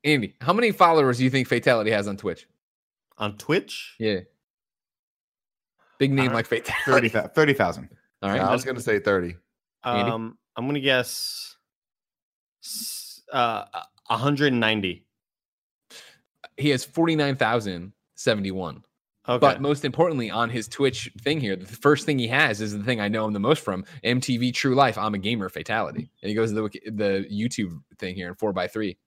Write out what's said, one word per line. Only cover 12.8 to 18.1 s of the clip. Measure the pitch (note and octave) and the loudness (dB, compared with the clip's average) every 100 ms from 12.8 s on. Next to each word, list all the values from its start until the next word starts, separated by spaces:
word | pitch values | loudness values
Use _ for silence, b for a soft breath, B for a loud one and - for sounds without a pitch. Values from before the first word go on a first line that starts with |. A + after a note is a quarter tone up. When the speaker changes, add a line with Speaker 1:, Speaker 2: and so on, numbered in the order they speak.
| A3+ - - - - | -10 -12 -16 -20 -6
Speaker 2:
uh, | C3+ A#2+ G#2+ G2+ E2+ - _ - | 0 0 -2 -8 -14 -16 _ -4
a | A2+ | 0
hundred | C3+ C#3+ C#3+ | 0 2 2
ninety. | B2 A2 G#2+ F#2+ E2+ _ _ _ _ _ _ _ _ _ B B B _ _ - - | 4 2 2 -2 -6 _ _ _ _ _ _ _ _ _ B B B _ _ -20 -2
Speaker 1:
He | C#3+ | 0
has | C3 | 0
forty-nine | - - E3 D#3 C#3+ C3+ | -2 0 2 4 0 2
thousand | A2 A#2 G#2 F2+ F#2 _ _ | 2 0 -2 -8 -12 _ _